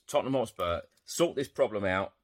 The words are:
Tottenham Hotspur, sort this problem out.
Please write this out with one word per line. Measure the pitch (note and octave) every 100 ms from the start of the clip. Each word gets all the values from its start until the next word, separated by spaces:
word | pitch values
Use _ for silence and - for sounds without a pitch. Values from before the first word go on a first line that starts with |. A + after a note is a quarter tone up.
| -
Tottenham | C#3+ A2
Hotspur, | C3+ A2 - F2 E2+ - _
sort | - - E3+
this | - C3
problem | - B2 G#2
out. | G2 F#2+ G2 -